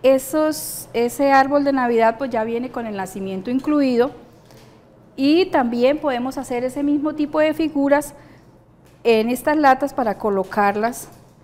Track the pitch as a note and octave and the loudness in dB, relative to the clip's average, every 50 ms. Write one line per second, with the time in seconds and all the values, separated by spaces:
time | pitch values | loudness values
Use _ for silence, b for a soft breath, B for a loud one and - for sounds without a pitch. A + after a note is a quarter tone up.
0 | - B3+ C4+ C4 C4 - - D#4 D#4 D#4 D#4 D4+ - - - - - - - A3+ | 6 4 4 4 2 -2 -2 0 0 0 -2 -4 -8 -10 -12 -12 -14 -8 -4 -2
1 | A#3 A#3+ A#3 - C#4+ C#4 C4+ C4+ C4+ C4+ C#4+ C#4+ C#4+ C#4+ C#4 C4+ B3 A#3+ A#3+ A3+ | -2 -2 -2 0 2 4 4 4 4 4 2 0 0 2 0 0 0 0 2 4
2 | A3+ A3+ A3+ A#3 C#4 C4 A#3 A3+ A3 A3+ A3+ A#3 B3 B3+ - C4 A#3 A3 G#3 G3 | 4 2 2 0 -6 -6 -4 -4 -4 -4 -4 -6 -6 -8 -8 -8 -8 -8 -8 -8
3 | F#3+ F#3 - G3+ G3 F#3+ F#3+ F#3+ F#3 A#3+ B3 C4 C4+ D4+ D4+ D4 C#4+ C4 B3 A#3 | -8 -8 -8 -10 -8 -8 -8 -8 -6 -4 -4 -4 -2 0 0 2 2 2 2 2
4 | A#3+ A3 - - - - B B B B B B B B B B B B - - | 0 0 -2 -12 -20 -20 B B B B B B B B B B B B -20 -20
5 | - - - - C4+ C#4 D4+ E4+ F#4+ F#4 - D#4 B3+ A#3 A3+ A#3+ A#3+ B3+ D4 D4+ | -20 -20 -6 -2 2 2 4 4 2 2 2 0 0 0 0 2 2 2 2 2
6 | D#4 D4+ B3+ A#3+ A#3+ C4 C4 C#4 C4 - B3+ A#3+ B3 B3+ B3+ D4 C#4+ C#4+ D4 D4 | -2 -4 -2 -2 -4 -6 -6 -8 -8 -6 -6 -4 -4 -4 -4 -2 -2 0 0 0
7 | C#4 D4+ D4+ D4+ D4 D4 - D#4 D4+ D#4 D4+ D#4 E4 D4+ D4+ C#4+ C#4 C#4 C#4+ D4 | -2 -4 -2 -4 -6 -2 0 0 2 2 0 -2 -4 -2 -2 0 2 2 2 2
8 | D4 - - B B B B B B B - - _ _ _ _ _ - _ _ | 0 -4 -14 B B B B B B B -20 -20 _ _ _ _ _ -20 _ _
9 | - A#3 A3+ A3 A3 A#3 B3 B3 - D#4 D4+ D#4 D4+ C4+ C4 C4 C#4+ C#4+ - - | 2 2 4 4 2 0 -2 -2 0 0 0 4 6 4 4 4 2 -6 -4 -2
10 | B3+ A3 G3 - - A3 G3+ G3 F#3 F#3+ - G#3+ G3+ G3+ G3+ G#3+ G#3+ A#3 B3 - | -2 -2 -2 -2 -2 -2 0 0 -2 -2 0 0 0 2 0 0 -2 -4 -4 -6
11 | - - - - - - _ _ | -16 -18 -20 -20 -20 -20 _ _